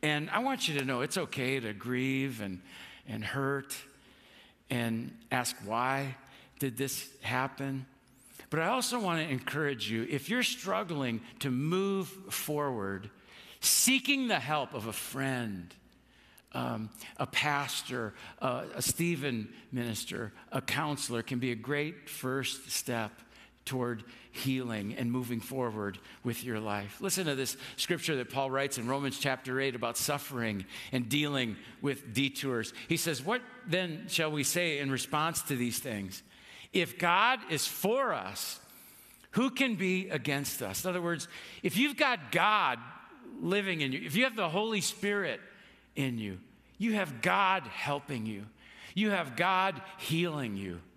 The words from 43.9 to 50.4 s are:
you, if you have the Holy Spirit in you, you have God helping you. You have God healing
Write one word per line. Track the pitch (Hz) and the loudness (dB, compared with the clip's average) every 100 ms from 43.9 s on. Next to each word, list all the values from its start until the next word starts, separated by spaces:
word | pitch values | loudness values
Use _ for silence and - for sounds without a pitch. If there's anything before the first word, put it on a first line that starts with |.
you, | 135 | 0
if | 160 151 | 0 2
you | |
have | 262 220 | 2 2
the | 175 | 0
Holy | 170 220 214 | 2 2 2
Spirit | - - 202 202 175 107 - - - - - - | 0 0 0 2 0 -2 -8 -20 -20 -20 -12 -2
in | 135 120 | 0 0
you, | 107 92 - - - - | -4 -6 -12 -20 -20 -2
you | 226 | 0
have | 214 180 123 | 2 0 0
God | 180 185 196 190 | 4 6 6 4
helping | 214 - 143 143 - 131 110 | 0 -4 -2 -2 -2 -4 -4
you. | 101 107 - - - - | -6 -10 -18 -20 -18 -8
You | 180 214 | 0 2
have | 196 151 117 | 2 0 0
God | 175 185 190 156 - - | 4 4 4 0 -10 -10
healing | - 160 175 151 | 0 2 2 0